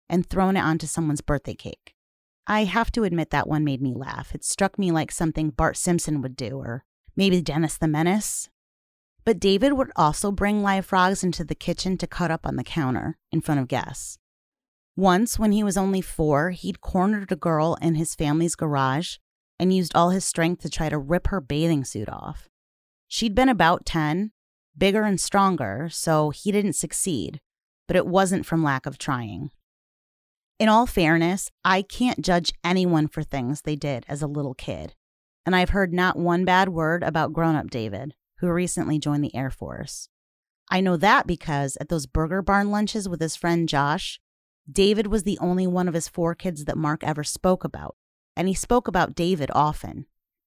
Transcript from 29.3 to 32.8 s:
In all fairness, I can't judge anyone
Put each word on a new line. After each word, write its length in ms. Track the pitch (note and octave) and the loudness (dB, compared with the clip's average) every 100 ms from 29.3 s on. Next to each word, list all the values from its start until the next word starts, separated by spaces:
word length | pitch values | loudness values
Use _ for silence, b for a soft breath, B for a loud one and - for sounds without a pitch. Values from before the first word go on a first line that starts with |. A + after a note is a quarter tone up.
| F2 - - _ _ _ _ _ _ _ _ _ - | -8 -10 -12 _ _ _ _ _ _ _ _ _ 0
In 100 | A3 | 4
all 160 | G#3+ B3 | 6 4
fairness, 680 | - D#3+ E3 E3 F#3+ - _ F3+ | 2 4 4 2 0 -6 _ 0
I 160 | F#3+ | 0
can't 400 | G3+ - B3 - | 0 -2 -2 0
judge 320 | D#3 F3 D#3+ - | 2 0 0 -4
anyone 460 | F3 F#3 | 0 2